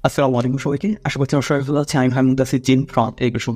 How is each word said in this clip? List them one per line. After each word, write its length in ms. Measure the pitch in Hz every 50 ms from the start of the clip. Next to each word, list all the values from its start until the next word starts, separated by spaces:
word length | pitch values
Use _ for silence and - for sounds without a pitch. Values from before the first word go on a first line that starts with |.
| -
আসসালামু 280 | 139 - - 139 135 127 120
আলাইকুম 200 | 120 123 131 135 -
সবাইকে, 240 | 147 139 139 - 202 214 - -
আশা 100 | 139 - 135
করছি 140 | 139 - -
আপনারা 140 | 143 127 -
সবাই 140 | 151 139 139 135
ভালো 120 | 147 143 147
আছেন। 120 | - - 139
আমি 80 | 127 127
মোহাম্মদ 200 | 123 135 131 131
মুদাসির 300 | 131 131 131 - - 127 123
জিন 140 | - 131 131 135 -
from 180 | - 131 113 110 - - 123
এডুকেশন 280 | 123 120 117 - - 113